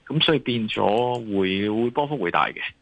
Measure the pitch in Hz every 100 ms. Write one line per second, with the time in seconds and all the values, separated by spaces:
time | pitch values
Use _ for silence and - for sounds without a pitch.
0 | - 147 165 147 - 120 107 107 101 110
1 | 123 123 110 98 95 95 104 110 120 135
2 | 147 143 85 80 58 - - -